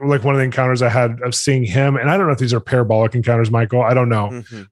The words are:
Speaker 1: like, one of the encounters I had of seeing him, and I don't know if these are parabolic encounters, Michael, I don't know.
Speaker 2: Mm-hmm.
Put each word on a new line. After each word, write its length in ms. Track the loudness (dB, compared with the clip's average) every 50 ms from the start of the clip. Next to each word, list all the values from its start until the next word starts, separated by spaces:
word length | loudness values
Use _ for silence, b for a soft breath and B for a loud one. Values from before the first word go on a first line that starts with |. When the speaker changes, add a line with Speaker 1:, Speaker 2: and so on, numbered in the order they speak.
| -2
Speaker 1:
like, 220 | 0 0 0 2
one 100 | 2 2
of 40 | 2
the 60 | 0
encounters 360 | 0 0 0 0 0 0 2
I 80 | 2 2
had 320 | 2 2 0 0 -2 -4 -6
of 120 | -6 -4
seeing 300 | -4 -2 0 0 0 0
him, 320 | 0 0 2 2 2 2
and 140 | 0 0 0
I 60 | 0
don't 100 | 2 2
know 60 | 0 0
if 60 | 0
these 160 | 0 -2 -2
are 60 | -2
parabolic 540 | -2 -2 0 0 2 2 2 2 2 0 0
encounters, 360 | -2 0 0 0 0 0 0
Michael, 320 | 0 0 0 0 0 0 0
I 100 | 2 2
don't 160 | 2 2 2
know. 200 | 0 0 -2 -4
Speaker 2:
Mm-hmm. 340 | -6 -10 -14 -16 -16 -18 -12 -4